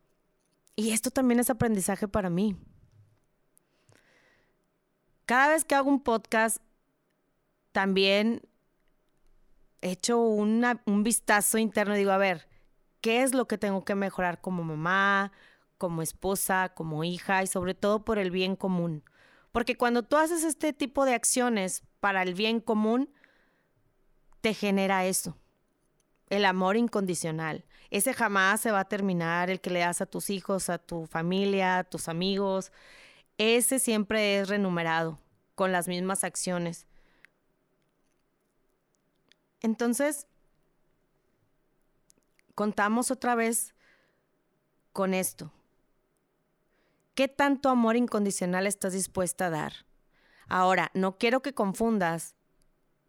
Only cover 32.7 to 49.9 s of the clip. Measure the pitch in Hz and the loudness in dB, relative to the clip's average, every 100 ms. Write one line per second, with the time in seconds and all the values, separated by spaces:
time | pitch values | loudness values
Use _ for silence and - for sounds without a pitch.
32.7 | - - - - - _ - 214 233 233 | -12 -20 -20 -20 -20 _ -2 2 2 2
33.7 | 269 - 220 208 220 208 202 196 208 196 | 0 0 0 0 0 2 2 0 0 0
34.7 | 175 165 160 165 156 _ _ _ - 185 | 0 0 0 -2 -6 _ _ _ -2 0
35.7 | 185 175 180 185 196 185 - - 175 170 | 0 -2 -2 -2 -2 -4 -6 -4 -2 -4
36.7 | 170 - _ _ _ - _ _ _ _ | -8 -14 _ _ _ -20 _ _ _ _
37.7 | _ _ _ _ _ _ _ _ _ _ | _ _ _ _ _ _ _ _ _ _
38.7 | _ _ _ _ _ _ _ _ _ 226 | _ _ _ _ _ _ _ _ _ -4
39.7 | 220 240 233 285 302 - _ _ _ _ | -2 -2 0 -2 -2 -10 _ _ _ _
40.7 | _ _ _ _ _ _ _ _ _ _ | _ _ _ _ _ _ _ _ _ _
41.7 | _ _ _ _ _ _ _ _ - 208 | _ _ _ _ _ _ _ _ -6 -4
42.7 | 202 208 226 247 254 247 240 226 233 - | 0 0 0 -2 -2 -2 0 0 -2 -6
43.7 | _ _ _ _ _ _ _ _ _ _ | _ _ _ _ _ _ _ _ _ _
44.7 | _ _ - 190 185 180 - 156 - _ | _ _ -4 0 0 -2 -6 -16 -20 _
45.7 | _ _ _ _ _ _ _ _ _ _ | _ _ _ _ _ _ _ _ _ _
46.7 | _ _ _ _ - 269 - 285 269 269 | _ _ _ _ -2 -2 2 0 2 2
47.7 | 254 226 226 240 220 202 190 180 180 196 | 2 4 2 2 0 -2 -2 -2 -2 -2
48.7 | 196 196 185 185 - 180 - 185 156 151 | -2 -4 -4 -6 -4 -4 -2 -4 -4 -6
49.7 | - - | -10 -20